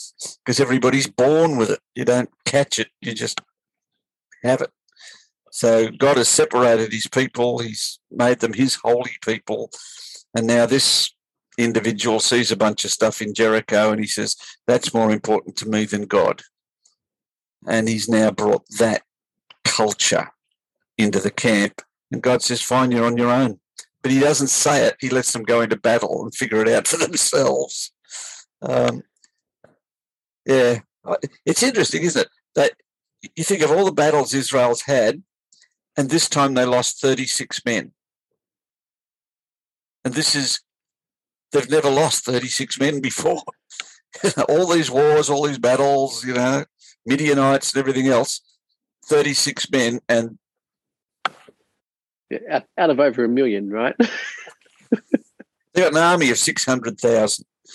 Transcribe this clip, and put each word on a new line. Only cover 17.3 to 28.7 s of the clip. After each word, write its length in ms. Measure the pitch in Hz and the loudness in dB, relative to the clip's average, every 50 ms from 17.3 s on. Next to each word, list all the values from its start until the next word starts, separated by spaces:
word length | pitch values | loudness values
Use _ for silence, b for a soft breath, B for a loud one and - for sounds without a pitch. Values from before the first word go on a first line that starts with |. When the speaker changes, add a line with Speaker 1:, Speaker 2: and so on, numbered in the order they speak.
| _ _ _ _ _ _ _ - | _ _ _ _ _ _ _ -4
Speaker 1:
And 220 | 104 113 110 113 | -2 -2 0 0
he's 180 | 110 107 101 - | -2 -2 -2 0
now 220 | 113 110 110 107 | 2 2 4 2
brought 360 | 98 - 107 104 104 - - _ - - | 2 0 0 2 0 0 -2 _ -2 0
that 240 | 117 113 107 107 - _ _ _ _ _ _ _ _ - - _ - - - - | 0 2 0 -2 -4 _ _ _ _ _ _ _ _ -20 -16 _ -6 -4 -2 0
culture 520 | 110 107 104 - - - 98 92 - - - _ _ _ _ _ _ _ _ _ _ _ _ - | 0 0 0 -2 -2 0 0 -2 -2 -6 -10 _ _ _ _ _ _ _ _ _ _ _ _ 0
into 220 | 110 104 95 98 | 0 0 0 0
the 120 | - 104 | -2 -2
camp. 500 | - - - 120 110 101 101 104 - - - _ _ _ _ _ | -4 -2 0 2 2 2 2 0 -4 -8 -20 _ _ _ _ _
And 100 | - 131 | -8 -4
God 200 | 113 127 127 120 | 0 0 0 0
says, 200 | - - 123 117 | 0 -2 -4 -4
"Fine, 300 | - - 127 127 131 127 | -4 -2 0 0 2 2
you're 140 | 123 120 117 | 2 2 2
on 120 | 117 120 120 | 2 0 2
your 140 | 120 120 | 2 2
own." 280 | 123 127 135 120 101 - _ _ _ B B B _ _ | 2 2 2 0 -2 -6 _ _ _ B B B _ _
But 100 | - 131 | -2 0
he 80 | 131 135 | 2 4
doesn't 280 | 139 147 151 131 139 131 | 4 4 4 2 0 0
say 380 | - - - 147 147 139 117 | 0 0 2 2 2 2 2
it. 100 | 113 - - | 2 0 -2
He 100 | - 131 | -4 -2
lets 240 | 127 127 123 - - | -2 0 0 -2 -4
them 100 | 117 110 | -4 -2
go 180 | 101 120 117 | 0 2 2
into 140 | 117 110 110 | 2 0 -2
battle 480 | 101 - 113 113 117 107 95 - - - | -2 0 2 2 2 0 -2 -4 -6 -6
and 100 | 113 - | -8 -8
figure 280 | - 131 113 110 110 | -6 -4 -2 0 0
it 80 | 110 113 | 2 2
out 180 | 117 107 - - | 2 2 2 0
for 100 | 160 160 | -2 -2
<laughs> 80 | - | -2
themselves. 840 | - 175 151 - - - 151 135 131 135 131 135 - - - - - _ _ B B B B B B B B B _ _ _ | -2 -2 -2 -2 0 2 2 2 2 0 -2 -4 -6 -8 -10 -12 -12 _ _ B B B B B B B B B _ _ _
Um, 420 | - 135 | -6 -2